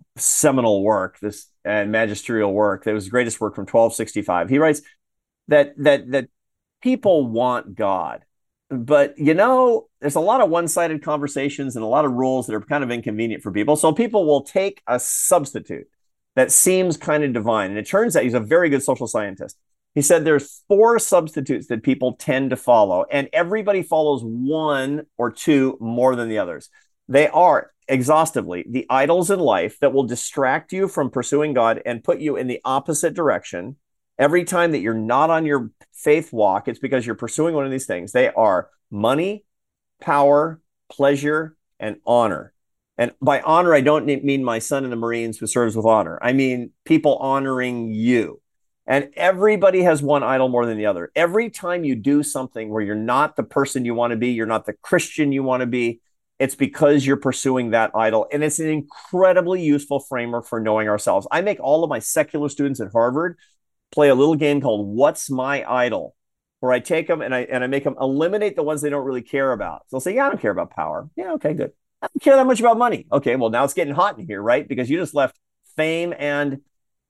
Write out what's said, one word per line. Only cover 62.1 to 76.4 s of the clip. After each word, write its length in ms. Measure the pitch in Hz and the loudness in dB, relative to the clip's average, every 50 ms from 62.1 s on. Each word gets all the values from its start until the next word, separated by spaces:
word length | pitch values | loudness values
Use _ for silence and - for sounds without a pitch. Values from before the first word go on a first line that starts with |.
| - 160 147 - - 151 147 143 | -2 -2 -2 -2 -2 -4 -4 -4
students 320 | 143 - 143 139 135 117 | -4 -2 -4 -4 -2 -4
at 100 | 110 95 | -8 -2
Harvard 480 | 101 117 117 123 127 147 170 180 175 - _ _ _ _ _ _ _ _ _ _ - | 0 2 2 2 0 -2 -4 -4 -6 -10 _ _ _ _ _ _ _ _ _ _ 0
play 160 | - 147 143 | 2 4 4
a 80 | 131 | 6
little 180 | 127 143 156 165 | 6 4 4 2
game 260 | 143 156 147 147 139 | 2 2 0 0 0
called 280 | 127 131 110 104 104 101 | 0 0 -2 -2 -4 -6
What's 420 | 104 113 135 151 - - - - | 0 2 2 2 2 -2 -6 -6
My 340 | 139 127 127 135 143 135 - | -6 -4 -4 -4 -4 -4 -4
Idol, 520 | - 123 127 123 123 110 92 76 - - _ _ _ _ _ _ _ _ _ | -2 0 0 0 0 -2 -4 -6 -10 -16 _ _ _ _ _ _ _ _ _
where 140 | - 127 127 | 0 0 0
I 80 | 123 | 0
take 280 | 120 - 165 160 165 - | 0 -2 -2 -2 0 -2
'em 140 | 170 156 123 | -2 -2 -2
and 100 | - 127 | -4 -4
I, 100 | 127 123 | -4 -4
and 200 | - - 127 123 | -4 -4 -4 -2
I 60 | 127 | -2
make 180 | 135 139 139 | -2 -2 -2
'em 80 | 143 131 - | -4 -4 -2
eliminate 560 | 135 135 135 143 160 175 196 214 208 202 196 | -2 -2 0 0 -2 -2 0 -2 -2 -2 -2
the 80 | - 151 | -4 -4
ones 180 | 147 156 143 143 | -4 -4 -4 -4
they 80 | 147 | -4
don't 140 | 143 143 131 | -4 -4 -4
really 180 | 135 131 123 113 | -4 -6 -8 -8
care 300 | - - 139 139 135 123 | -6 -4 -2 0 0 -2
about. 300 | 101 98 87 78 - - _ | -2 -4 -8 -10 -12 -16 _
They'll 100 | - 131 | -10 -6
say, 160 | - 180 202 | -6 -2 -2
"Yeah, 100 | 254 277 | 0 0
I 40 | 277 | 0
don't 100 | 294 - | -2 -2
care 100 | - 107 | -2 -2
about 200 | 98 90 85 - | -2 -2 -4 -6
power." 380 | - - 80 76 76 90 135 151 _ | -6 -6 -6 -6 -6 -8 -10 -12 _
"Yeah, 200 | - 370 381 320 | -12 -8 -8 -8
okay, 200 | 294 - 151 151 | -4 -4 -4 -4
good." 160 | 156 107 - - _ _ _ _ _ - | -4 -6 -8 -8 _ _ _ _ _ -12
"I 60 | - | -10
don't 120 | - - - | -10 0 4
care 120 | 285 277 | 6 6
that 120 | 269 262 | 6 6
much 120 | 254 254 202 | 4 2 2
about 200 | 226 240 226 220 | 4 2 4 4
money." 280 | 240 240 185 - - - - | 2 0 0 -4 -4 -2 -2
"Okay, 240 | 143 - 123 120 | 0 0 0 0
well, 140 | 131 120 110 | 0 0 0
now 120 | 110 120 139 | 0 0 0
it's 100 | 139 - | 0 0
getting 220 | 180 170 143 139 | -2 -4 -2 0
hot 240 | 160 185 208 202 214 | 0 0 0 0 -6
in 80 | 190 | -10
here, 160 | 160 104 98 104 | -10 -10 -6 0
right? 240 | 113 120 143 - | 2 2 0 0
Because 240 | - 135 127 123 113 | -4 -6 -6 -2 -2
you 80 | 143 175 | -2 -2
just 160 | 180 - - | -4 -2 0
left 240 | 147 135 127 - _ _ _ _ _ _ _ _ | 0 0 0 -2 _ _ _ _ _ _ _ _
fame 360 | - 156 160 165 165 170 175 165 - | -4 -2 -2 -2 -2 -4 -6 -6 -6
and, 440 | 143 147 143 143 | -6 -4 -2 -2